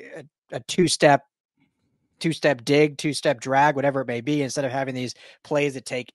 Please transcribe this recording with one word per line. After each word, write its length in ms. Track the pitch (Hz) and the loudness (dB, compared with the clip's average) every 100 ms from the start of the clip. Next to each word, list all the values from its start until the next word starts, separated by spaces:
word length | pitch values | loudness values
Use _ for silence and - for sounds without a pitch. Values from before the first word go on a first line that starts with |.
| - - | -20 -20
a, 80 | - _ _ | -20 _ _
a 100 | 135 | -14
two-step, 640 | - - 165 - 151 139 - _ _ _ _ _ _ _ _ _ | -4 0 2 4 4 4 0 _ _ _ _ _ _ _ _ _
two-step 460 | 165 - 151 123 | -6 0 0 0
dig, 340 | 120 143 151 139 | 2 4 4 0
two-step 420 | 156 135 156 123 | -6 -2 -2 -2
drag, 360 | 135 135 147 135 | 0 2 4 2
whatever 240 | 139 135 | 0 -2
it 40 | 123 | -4
may 140 | 120 | -6
be, 220 | 127 147 | -2 -2
instead 220 | 131 147 | -2 -4
of 80 | 135 | -4
having 220 | 135 135 | -4 -6
these 200 | 127 123 - - _ | -6 -8 -10 -20 _
plays 300 | - 147 143 | -4 -2 -2
that 120 | 131 - | -4 -8
take 260 | 127 120 | -8 -10